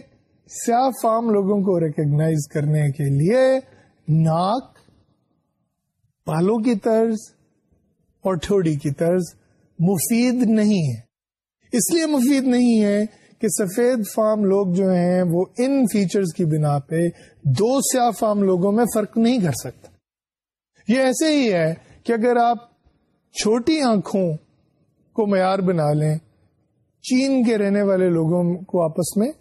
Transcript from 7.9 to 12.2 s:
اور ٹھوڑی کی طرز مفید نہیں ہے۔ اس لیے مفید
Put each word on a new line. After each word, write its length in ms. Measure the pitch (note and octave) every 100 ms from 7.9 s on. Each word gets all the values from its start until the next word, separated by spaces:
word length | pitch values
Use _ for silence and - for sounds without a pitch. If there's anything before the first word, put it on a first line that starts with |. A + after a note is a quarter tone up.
| _ _ _
اور 140 | G3 F3+
ٹھوڑی 400 | - G3+ E3 D3
کی 160 | D3+
طرز 300 | C#3 E3+ F#3 F3 - _ _ _ -
مفید 720 | E3+ F#3 - A#3 B3 B3 A3+
نہیں 460 | A3 G#3 G3 C#3+ A2+
ہے۔ 60 | - _ _ _ _ _ -
اس 220 | A#3+ -
لیے 120 | E4 D#4+
مفید 380 | D4